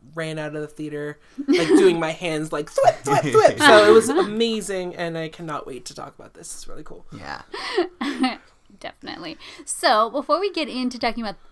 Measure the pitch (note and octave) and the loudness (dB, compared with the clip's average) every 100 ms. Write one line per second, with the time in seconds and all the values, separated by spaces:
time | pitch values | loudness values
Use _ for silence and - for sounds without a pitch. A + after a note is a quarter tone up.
0 | B2+ D#3+ D#3+ D#3 D3+ D3+ D3+ - D3+ D3 | -16 -10 -8 -8 -8 -8 -10 -12 -12 -8
1 | D3 D3 _ - C#4 F4 E3 - G3 E3 | -10 -12 _ -14 0 0 6 6 6 4
2 | D#3+ D#3+ F3+ D#3 D#3 D3+ D3+ - C5+ - | -2 -4 -4 -4 -4 -6 -4 2 4 2
3 | - G#4+ - A4 G4 - D4+ G#3+ G#3 A3 | 0 0 4 6 4 6 8 8 10 6
4 | A3 D4 E4 G#3+ A#3 A3 F#3+ F#3+ F3+ E3+ | 6 0 0 -2 -2 -2 -6 -6 -8 -8
5 | E3+ E3 D#3+ D#3+ E3 D3 - B2+ - - | -8 -6 -10 -10 -10 -10 -10 -14 -16 -16
6 | - _ - - E3+ - - - D#3 - | -18 _ -20 -20 -18 -14 -12 -12 -12 -16
7 | - - C#2+ C#2+ - G#4+ - A4+ F4+ - | -18 -16 -14 -14 -14 -12 -6 -4 -4 -4
8 | C4 C4 C4 A3 _ _ _ G3+ - - | -8 -2 -4 -4 _ _ _ -18 -18 -16
9 | - - D#3+ - - - D#4 - E4 A3 | -16 -14 -14 -16 -20 -20 -12 -4 0 2
10 | A3+ B3 - D4+ G4 E4+ C#4+ A3+ B3 A#3+ | 0 -4 -4 -4 -2 -6 -8 -6 -8 -4
11 | B3 A#3 A3+ - - | -6 -6 -10 -12 -20